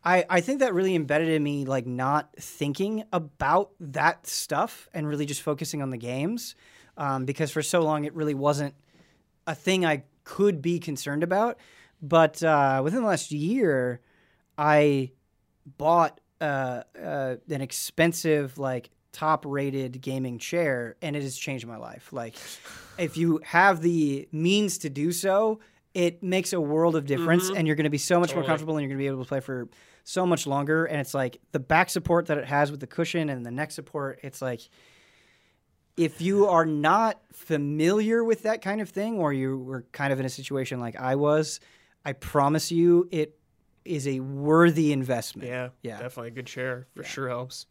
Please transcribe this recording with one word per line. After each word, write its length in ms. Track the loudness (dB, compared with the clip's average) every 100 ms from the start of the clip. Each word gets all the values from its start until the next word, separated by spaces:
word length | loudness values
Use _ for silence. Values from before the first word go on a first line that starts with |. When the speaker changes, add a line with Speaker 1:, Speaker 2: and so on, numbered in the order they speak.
Speaker 1:
I, 200 | 4 2 4
I 120 | 0
think 180 | 0 0
that 160 | 2
really 220 | 2 2 0
embedded 320 | 2 0 2
in 140 | 2
me, 240 | 0 -2 -2
like, 200 | -2 -2
not 440 | -4 0 0 -2 -16
thinking 680 | -18 -6 -6 -2 -4 -4 -4
about 580 | -4 -4 _ 2 2 0 _
that 480 | -8 0 0 0 -8
stuff 640 | -8 -2 -2 -2 -4 -12
and 140 | -6 -4
really 200 | -4 -4
just 160 | -4
focusing 380 | -4 -4 -4 -6
on 100 | -6
the 80 | -6
games, 580 | -6 -4 -2 -4 -8 -16 _ -20 _ -6
um, 300 | -4 -2 -4
because 240 | -2 -2
for 100 | -2
so 180 | 0 2
long 220 | 2 0 -4
it 80 |
really 200 | -4 -4
wasn't 400 | 0 2 2 -2 -8 _ _ _ _ _ _ -10
a 80 |
thing 320 | -4 0 2 2
I 160 | 0 -4 _
could 360 | -16 2 2 2
be 200 | -2 -2
concerned 420 | -4 -8 -4 -2
about. 360 | 0 2 0 -2 -16 -20 _ _
But, 420 | 2 6 6 4
uh, 380 | 2 4 4 2
within 200 | 0 0
the 60 | 0
last 220 | -2 -2
year, 720 | -4 -2 2 2 2 0 -4 _ _ _ _ _ 0
I 540 | 4 6 6 4 -2 _ _ _ _ _
bought, 540 | -20 _ 4 4 4 0 _ _
uh, 420 | -2 -2 -2 -6 -12 -14
uh, 360 | -8 -4 -4 -6 -6
an 120 | -6
expensive, 1000 | -6 -6 -8 2 2 2 0 2 0 -6
like, 320 | -4 -4 -8 _ _
top-rated 880 | -4 0 0 0 -4 -2 -4 -6 -8
gaming 400 | -8 -6 -6 -6
chair, 560 | -4 -2 0 0 -4 -8
and 140 | -6
it 80 | -6
has 140 | -6 -8
changed 280 | -8 -8 -10
my 80 | -14
life. 360 | -14 -16 -14
Like, 220 | -10 -10 -12 -18 -18 -18
Speaker 2:
<laughs> 320 | -20 -20 -6
Speaker 1:
if 180 | -6 0
you 240 | 0 0
have 360 | 2 6 6 6
the 480 | 2 2 0 -2 -6
means 460 | -2 2 4 2 -2
to 120 | -8
do 220 | -4 -4
so, 480 | -2 0 2 2 -2 _ _ _
it 260 | 0 0 0
makes 280 | -2 -2 0
a 80 | -2
world 360 | 0 4 4 2
of 100 | 0
difference, 380 | -2 4 2 2
Speaker 2:
Mm-hmm. 100 | 0
Speaker 1:
and 80 | 0
you're 80 | 2
gonna 140 | 0
be 80 | 0
so 200 | 2 2
much 120 | 2
more 80 | 0
Speaker 2:
Totally. 40 | 0
Speaker 1:
comfortable, 280 | -2 -2 -4
and 60 |
you're 60 | -4
gonna 100 | -2
be 80 | -4
able 160 | -4
to 60 | -4
play 100 | -6
for 300 | -4 -8 -8 _ _ _
so 240 | -8 -2 0
much 180 | 0 0
longer. 360 | -2 0 0 0
And 140 | -4
it's 140 | -4
like, 260 | -4 -4 -6 _
the 80 | -8
back 280 | 2 4 4
support 360 | 0 2 0 2
that 120 | -4
it 80 | 0
has 260 | 2 2
with 80 | 0
the 80 | -10
cushion 400 | -4 -2 -2 -2
and 180 | -4 -8
the 60 |
neck 180 | -6 -6
support, 480 | -8 -12 -8 -8 -8
it's 180 | -14 -8
like, 200 | -6 -6 -10 _ _ _ _ _ _ _ _ _ _ _ _ -2
if 240 | -2 0
you 260 | 0 4 6
are 180 | 6 4
not 540 | 2 4 4 2 -2 _
familiar 920 | -20 -4 -2 -2 2 2 4 2 2
with 180 | 2 0
that 200 | 0 -4
kind 180 | -4 -4
of 80 | -4
thing, 280 | -6 -4 0
or 120 | 0
you 260 | 0 -2 -4
were 240 | -6 -10 -12
kind 200 | -6 -2
of 60 | 0
in 80 | -2
a 40 |
situation 500 | -6 -6 -4 -4 -6
like 160 | -6 -6
I 180 | -2
was, 460 | 2 4 2 0 -6 _ _ _ _
I 100 | -10
promise 580 | -10 0 2 4 2 0
you 340 | 2 6 6 4
it 260 | -2 -4 _ _ _ _ _
is 220 | -8 -4 -2
a 100 | -4
worthy 720 | -6 -4 4 8 8 6 2
investment. 560 | 2 0 -2 -4 -12 -8
Speaker 2:
Yeah, 200 | -8 -8 _
Speaker 1:
Yeah. 160 | -12 -10
Speaker 2:
definitely 280 | -12 -12 -12
a 60 |
good 120 | -12 -12
chair. 400 | -8 -6 -6 -12 -16
For 60 |
Speaker 1:
Yeah. 60 | -12
Speaker 2:
sure 200 | -8 -6
helps. 380 | -6 -8 -12 -18